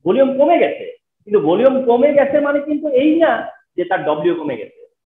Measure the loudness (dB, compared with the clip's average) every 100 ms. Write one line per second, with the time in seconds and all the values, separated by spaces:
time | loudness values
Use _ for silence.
0 | -4 0 0 2 2 2 0 -4 -12 -16
1 | _ _ -2 0 0 2 2 2 0 2
2 | 2 2 2 0 0 -2 -2 -4 -2 0
3 | 2 2 2 0 -6 -16 _ -8 -4 -4
4 | -2 -2 -2 -2 -6 -8 -12 _ -20 _
5 | _